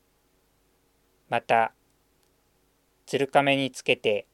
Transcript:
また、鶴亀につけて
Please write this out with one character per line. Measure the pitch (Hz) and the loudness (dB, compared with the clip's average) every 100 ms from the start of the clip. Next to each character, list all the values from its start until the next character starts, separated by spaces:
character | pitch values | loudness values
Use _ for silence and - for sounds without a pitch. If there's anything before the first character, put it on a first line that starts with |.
| _ _ _ _ _ _ _ _ _ _ _ _ _ | _ _ _ _ _ _ _ _ _ _ _ _ _
ま | 120 | -6
た、 | - 117 113 - _ _ _ _ _ _ _ _ _ _ _ _ - | 0 0 0 -6 _ _ _ _ _ _ _ _ _ _ _ _ -8
鶴 | 131 135 | -4 0
亀 | 147 139 139 | 2 2 0
に | 135 | -2
つ | - | -6
け | - 127 | -4 -2
て | 117 104 - | -2 -4 -6